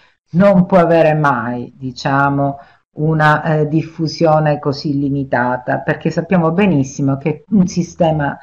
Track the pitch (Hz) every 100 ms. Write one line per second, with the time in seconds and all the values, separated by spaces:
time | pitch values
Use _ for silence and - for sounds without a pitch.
0 | _ _ _ 165 202 190 180 190 165 165
1 | 156 151 143 120 117 123 120 - 131 123
2 | 147 139 143 139 143 139 - _ _ -
3 | 156 156 151 151 165 156 147 160 160 -
4 | 156 - 175 156 151 143 147 135 156 139
5 | 143 139 135 123 123 123 - 135 - 151
6 | 165 165 160 185 160 170 202 147 135 -
7 | 135 135 160 147 - 208 180 175 170 -
8 | 165 156 143 143